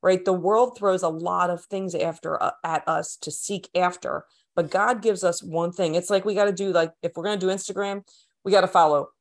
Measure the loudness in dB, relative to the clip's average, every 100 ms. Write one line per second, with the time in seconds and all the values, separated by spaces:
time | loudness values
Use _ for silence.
0 | 4 2 2 0 2 4 2 2 0 2
1 | 0 -2 -4 0 0 -2 -6 -6 -4 -2
2 | -2 -4 -6 -2 -2 -4 -4 -4 -2 -4
3 | -4 -10 -12 -10 -8 -8 -4 0 0 -2
4 | -8 -8 -10 _ _ -4 -2 0 0 2
5 | 0 0 0 -2 -4 -4 -4 -2 0 0
6 | 0 -2 0 0 0 0 0 2 0 _
7 | -8 -6 -4 -2 -2 -2 -6 -6 -6 -6
8 | -12 _ _ _ 2 4 6 6 6 4
9 | 0 _